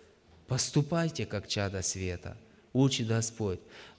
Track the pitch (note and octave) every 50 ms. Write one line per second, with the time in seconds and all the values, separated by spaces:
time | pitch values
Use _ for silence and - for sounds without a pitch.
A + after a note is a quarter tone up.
0 | - - - _ _ - - - - - C3 B2+ - - - D3+ C#3+ - E3+ E3+
1 | E3 D#3+ D#3+ - G#2+ - G#2+ G2+ - - - G#2+ G2+ F#2+ G2 F#2+ F2+ - - F#2+
2 | F#2+ F#2 F2+ F2 - - - - - - - - - - - B2 C#3 C3+ C3+ -
3 | A#2 A2 A2+ A2+ A2+ - - - G#2+ G2 F2+ - - - - - - - -